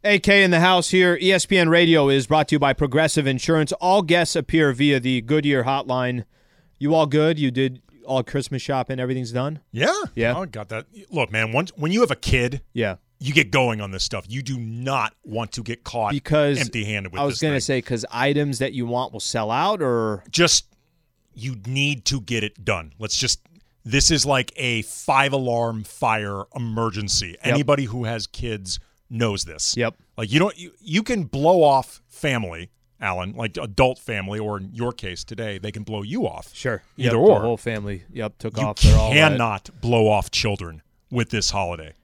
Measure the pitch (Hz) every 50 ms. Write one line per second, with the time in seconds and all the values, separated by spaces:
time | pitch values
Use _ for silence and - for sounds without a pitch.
0 | - 208 202 190 - 208 202 202 196 180 175 160 170 185 185 180 165 - - 185
1 | 180 180 175 135 170 190 190 175 - - 196 185 170 160 165 170 175 165 165 156
2 | 139 139 135 139 127 - 151 156 151 - 156 147 143 139 131 - 151 135 123 151
3 | 160 151 - 156 143 135 135 120 - - 165 156 156 - - - 170 185 190 214
4 | 185 147 170 175 165 - - 170 139 - - 160 156 143 127 120 147 147 139 131
5 | 120 127 131 123 113 117 151 156 143 147 143 131 113 127 135 139 - 131 127 127
6 | 127 123 123 123 113 _ _ _ _ _ _ _ _ _ _ _ 135 147 160 160
7 | 156 147 135 151 151 160 170 151 147 131 120 127 135 131 127 127 _ _ _ _
8 | - - 131 131 120 - - 143 127 - 139 127 - - 139 131 120 - 131 127
9 | 127 127 131 127 127 113 117 123 131 147 160 147 _ _ - 113 147 269 359 415
10 | 370 - - 117 113 117 127 170 190 151 - 110 107 - 110 110 - _ _ 220
11 | 196 _ 214 151 120 - 101 110 113 110 113 135 185 185 _ - 147 160 190 226
12 | 247 170 135 - - - 139 127 120 123 139 135 - _ _ 123 113 101 90 -
13 | _ _ _ _ - 135 139 156 139 98 90 139 127 120 113 107 104 98 95 92
14 | - - - 98 - 92 113 139 131 120 135 123 117 110 113 117 127 131 139 131
15 | 110 110 _ _ _ - 107 113 113 107 - 123 110 - 117 _ _ - - 120
16 | 110 101 123 139 _ - 147 151 147 143 143 123 - 113 104 117 104 107 107 101
17 | 95 92 87 135 143 143 120 - 156 151 143 131 - - 135 127 - - 127 113
18 | 104 - - 120 131 143 147 147 147 143 131 110 139 127 110 127 120 117 120 123
19 | 127 - - 104 - - - 120 107 107 113 131 160 196 220 190 156 127 120 117
20 | 113 110 107 101 - - - - 170 170 - - - _ _ _ _ _ _ _
21 | _ _ _ _ _ _ _ - 110 135 127 107 95 120 131 139 139 143 147 120
22 | - - 139 131 101 85 120 113 107 107 _ - 98 - 101 85 82 78 - -
23 | 110 107 - - 131 120 - - _ _ _ _ _ _ _ _ _ 110 110 139
24 | 131 - 165 143 131 143 135 127 123 - _ - 135 123 117 113 107 - - -
25 | - - 139 135 139 139 135 135 131 123 117 117 117 117 113 110 104 - - -
26 | - 117 110 107 104 101 101 98 98 _ - - 120 113 110 113 113 113 87 107
27 | 104 95 - - 101 87 85 - - - 120 139 143 143 143 143 135 110 110 123
28 | 117 110 117 113 98 - - - 123 120 107 104 95 90 90 - - _ _ _
29 | _ _ 120 113 117 110 101 92 - 85 78 76 - - - 120 117 117 - _
30 | _ _ _ - 113 98 117 151 180 202 - 165 175 175 _ _ _ 208 156 202
31 | 220 - 247 208 160 117 - 135 143 160 190 180 156 147 135 131 127 - - -
32 | _ _ - - - 147 131 120 104 90 82 82 90 - _ _ _ _ _ _
33 | 113 98 92 92 90 98 - 120 117 107 - - 78 113 98 - 131 127 127 -
34 | - - 113 101 95 95 104 107 107 107 104 98 95 95 123 117 120 120 120 -
35 | - 95 90 - - - 117 110 113 107 101 95 92 107 101 107 104 107 110 104
36 | 101 107 156 254 233 101 - - - - - - - 127 113 - _ _ _ -
37 | 127 120 117 113 151 214 - 104 104 117 117 107 - 120 113 107 101 101 98 92
38 | - - - 127 110 104 _ _ - 113 110 110 107 107 104 - - - - 110
39 | 110 113 139 151 156 156 143 123 117 113 104 95 _ - - - - 117 123 117
40 | 110 107 104 101 90 - - - - 110 101 - 92 85 80 80 _ _ _ _
41 | _ _ 123 123 113 - - 107 98 - - 101 95 87 87 82 78 73 - _